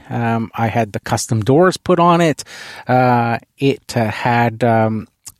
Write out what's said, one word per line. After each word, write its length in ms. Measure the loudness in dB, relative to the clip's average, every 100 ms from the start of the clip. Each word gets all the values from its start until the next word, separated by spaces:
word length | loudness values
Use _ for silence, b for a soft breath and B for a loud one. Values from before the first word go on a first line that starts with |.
| -8
um, 400 | -6 -2 -4 -4 -4
I 140 | -2
had 240 | -2 -4
the 80 | -6
custom 420 | -4 -4 -2 -2
doors 340 | 2 4 2 0
put 220 | -2 2
on 200 | 4 4
it. 240 | 2 -2 B B B B 0
Uh, 500 | 2 4 2 0 -4 -8 -2
it, 360 | -2 -2 -4 -2
uh, 140 | -2
had, 540 | -2 0 2 0 0
um, 440 | 0 2 2 -2 -8 _ -20